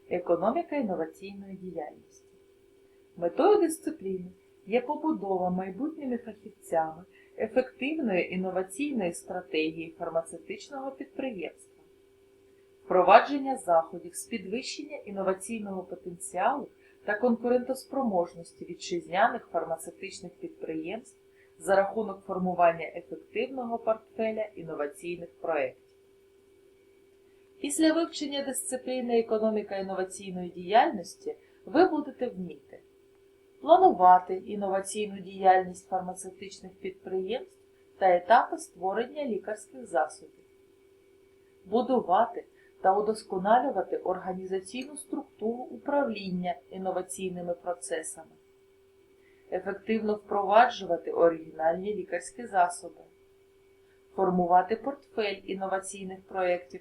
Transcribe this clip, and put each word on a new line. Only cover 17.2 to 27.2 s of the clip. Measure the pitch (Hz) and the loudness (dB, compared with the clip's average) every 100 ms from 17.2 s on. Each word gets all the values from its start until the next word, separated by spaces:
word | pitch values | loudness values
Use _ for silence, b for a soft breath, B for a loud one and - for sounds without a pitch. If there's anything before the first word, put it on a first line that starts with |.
| 247 233 240 247 240 262 - 269 262 185 - 170 165 - | 2 2 2 2 0 -6 -4 -2 0 0 0 -6 -18 -16
вітчизняних | - 165 - 175 160 175 233 247 - | -14 -12 -6 -6 -2 2 2 2 -4
фармацевтичних | 170 165 165 - - 196 - 180 | -4 -2 -4 -8 -12 -14 -12 -16
підприємств | - 170 - - 160 160 220 - _ _ b b - | -14 -14 -10 -8 -6 -6 -8 -12 _ _ b b -8
за | 160 196 | 2 4
рахунок | 196 226 202 190 - | 4 0 -4 -8 -6
формування | 185 180 175 170 165 156 | -2 0 4 4 4 -4
ефективного | 170 - 165 - 202 254 269 233 233 | -12 -12 -14 -8 -4 -4 -6 -6 -4
портфеля | 226 220 - - 220 220 | -2 -2 -4 -6 -4 -4
інноваційних | 214 185 165 147 147 - 175 175 170 - | -8 -10 -10 -6 -6 -8 -10 -10 -12 -8
проєктів. | 170 156 131 - _ _ _ _ _ _ _ _ _ _ _ _ _ _ | -4 -2 -2 -6 _ _ _ _ _ _ _ _ _ _ _ _ _ _